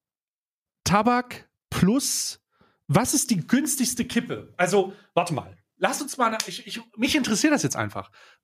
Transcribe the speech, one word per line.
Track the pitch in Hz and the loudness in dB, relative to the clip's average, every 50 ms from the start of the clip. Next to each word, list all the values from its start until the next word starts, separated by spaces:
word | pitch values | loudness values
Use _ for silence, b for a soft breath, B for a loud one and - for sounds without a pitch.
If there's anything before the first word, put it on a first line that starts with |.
| _ _ _ _ _ _ _ _ _ _ _ _ _ _ _ _ _ | _ _ _ _ _ _ _ _ _ _ _ _ _ _ _ _ _
Tabak | - 175 202 214 240 247 247 240 240 - - - _ _ _ _ _ | 0 2 2 4 4 2 2 0 -4 -10 -18 -18 _ _ _ _ _
plus, | - - - 180 226 285 - - - - - - - - _ _ _ _ _ _ _ _ _ - | 0 2 4 4 4 2 0 -2 -2 -4 -4 -6 -8 -12 _ _ _ _ _ _ _ _ _ 0
was | 143 175 240 247 - | 2 2 2 2 0
ist | 285 - - | 0 0 0
die | 233 175 - | 0 -2 0
günstigste | - - 254 311 285 - - 254 - - - 233 | 0 0 0 2 0 -2 -2 -2 -2 -2 -4 -6
Kippe? | - - 233 233 - 131 107 104 - - | -4 -4 -4 -4 -4 -8 -10 -10 -12 -2
Also, | - 180 170 180 208 185 196 B B B B B | -2 0 4 4 2 2 2 B B B B B
warte | 175 170 - 156 | 0 0 0 -4
mal. | 123 98 92 - - _ _ _ _ | -6 -6 -10 -16 -20 _ _ _ _
Lass | 175 202 269 - | -2 0 0 -2
uns | 294 254 - - | -6 -8 -4 -2
mal, | 240 226 220 220 - - | 0 0 0 -2 -6 -6
ich, | 170 - - | -10 -12 -12
ich, | - - 233 226 - _ | -12 -12 -14 -14 -16 _
mich | - 226 247 - 311 | -2 0 2 2 2
interessiert | 247 - 220 - - 202 | 2 2 0 2 4 2
das | 302 262 | 2 2
jetzt | - 135 - | 2 0 -2
einfach. | 123 110 101 - 104 95 - b b b b b b | -2 -4 -4 -6 -8 -12 -12 b b b b b b